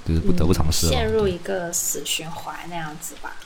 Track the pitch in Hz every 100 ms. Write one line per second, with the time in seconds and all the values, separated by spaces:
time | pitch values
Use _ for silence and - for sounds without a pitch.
0 | - 80 196 175 151 87 80 82 82 -
1 | 220 220 196 175 - 190 175 175 - 190
2 | - - 160 - 156 151 160 170 160 156
3 | - 143 - -